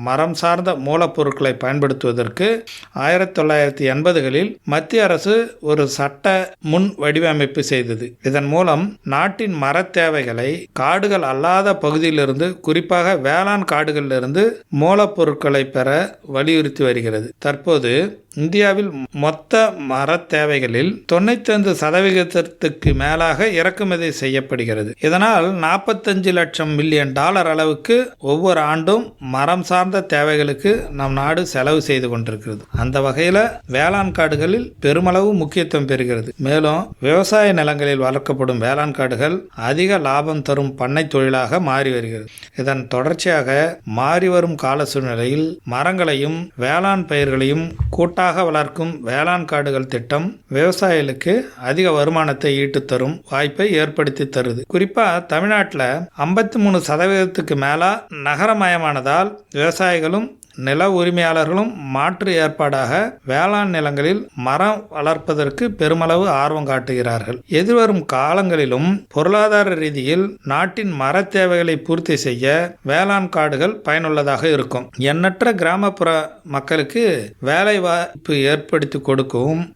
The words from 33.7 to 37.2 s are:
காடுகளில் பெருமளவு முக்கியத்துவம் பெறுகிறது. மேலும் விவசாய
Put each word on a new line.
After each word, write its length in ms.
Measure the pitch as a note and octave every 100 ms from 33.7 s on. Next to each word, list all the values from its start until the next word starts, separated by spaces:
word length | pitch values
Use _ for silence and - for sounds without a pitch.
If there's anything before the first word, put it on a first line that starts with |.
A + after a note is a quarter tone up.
| C3 E3 G3 F#3+ E3+
காடுகளில் 540 | D#3 D3 E3 A3+ B3 -
பெருமளவு 480 | C#3+ D#3+ F3+ F#3 G3+
முக்கியத்துவம் 560 | G3 D3+ F#3 E3 D3+ C3+
பெறுகிறது. 420 | C3 B2 A#2 A#2 -
மேலும் 500 | C3+ D3+ D3+ D#3+ G3+ -
விவசாய 500 | C3 E3+